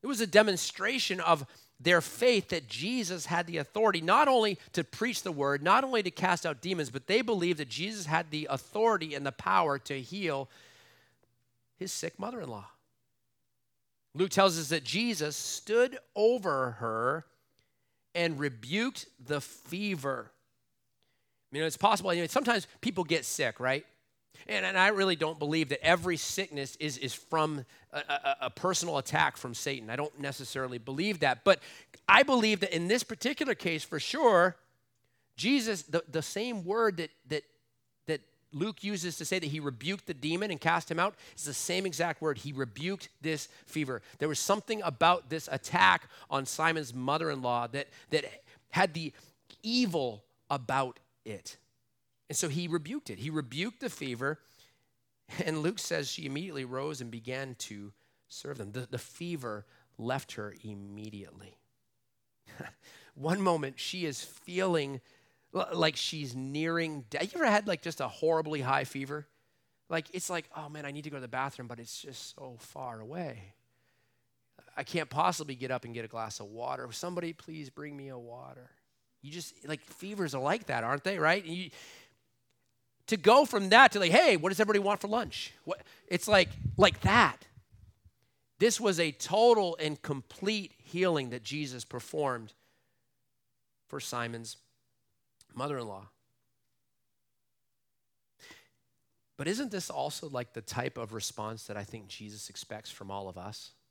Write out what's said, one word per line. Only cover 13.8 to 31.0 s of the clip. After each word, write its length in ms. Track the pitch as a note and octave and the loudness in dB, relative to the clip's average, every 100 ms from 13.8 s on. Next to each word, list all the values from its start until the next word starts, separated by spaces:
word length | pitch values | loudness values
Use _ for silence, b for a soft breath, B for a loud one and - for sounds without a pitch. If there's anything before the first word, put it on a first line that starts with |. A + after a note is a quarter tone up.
| _ _ _ | _ _ _
Luke 160 | C#3+ F#3 | -2 0
tells 280 | - G3 E3 | 6 6 4
us 100 | D3+ | -2
that 160 | D#3+ | -2
Jesus 500 | A#2+ E3+ A#3+ F#3 D3+ C#3+ | -2 -2 0 -2 -4 -4
stood 600 | - - - A3 B3 B3+ _ | -6 -8 0 2 2 0 _
over 580 | - G#3+ B3 F#3+ C#3 B2+ | 4 4 4 2 2 0
her 520 | A2+ A#2 A2+ A#2+ D#3 - _ _ _ _ _ _ _ _ | -2 -2 0 0 0 -6 _ _ _ _ _ _ _ _
and 240 | F3 E3+ D3 | 0 0 0
rebuked 680 | C#3+ A#2+ A#2 F#3+ B3 - - _ | -4 -4 -4 -2 -2 -4 -16 _
the 160 | B2+ D3 | -4 -4
fever. 880 | - - - F3 G#3 F#3 C#3 B2+ A2 _ _ _ _ _ _ _ _ _ _ _ _ | -4 -16 -10 -4 -2 -2 -2 -4 -8 _ _ _ _ _ _ _ _ _ _ _ _
You 100 | C#3 | -4
know, 60 | D#3+ | -2
it's 100 | - | 4
possible, 360 | G3+ G#3 F#3 | 4 4 2
you 60 | E3+ | 0
know, 60 | E3 | 2
sometimes 400 | C4 B3 A3+ - B | 2 2 0 -2 B
people 240 | - F3+ | -4 -4
get 200 | E3+ D#3+ | 0 0
sick, 340 | B2+ - C3 - | 0 -2 -2 0
right? 280 | B2+ C3+ - _ _ _ _ B - | 0 0 -4 _ _ _ _ B -6
And, 200 | G#3 F#3+ | -4 0
and 120 | F#3+ | 4
I 100 | F#3+ | 4
really 280 | G#3 F#3+ E3 | 6 2 2
don't 220 | D#3 D#3+ | 0 -2
believe 300 | D3+ D#3+ D3 | 0 0 0
that 140 | C#3+ | 2
every 320 | D#3 F3 F3 E3 | 4 4 4 -4
sickness 600 | - - F#3+ C#3+ C3+ - | -4 -4 -4 -6 -8 -6
is, 220 | D#3 B2 | -6 -4
is 160 | C3+ | -6
from 500 | - - E3 D#3 D3+ B2 b b | -6 -2 2 2 0 -8 b b
a, 60 | D3 | -10
a, 380 | D3 C#3+ C#3 C3+ | -2 -2 0 -2
a 80 | B2+ | -4
personal 480 | - F#3 F3+ E3+ D3 | -2 -2 0 0 -2
attack 380 | - D#3 D3 - | 0 2 2 2
from 180 | B2+ | -10
Satan. 340 | A2+ - C3+ A2 | -6 -6 -6 -6
I 80 | B2 | -4
don't 220 | D3+ C#3+ | -6 -6
necessarily 600 | C#3 C3+ C3 C3+ B2+ B2 | -8 -8 -8 -6 -4 -6
believe 420 | A2+ C3+ | -8 -2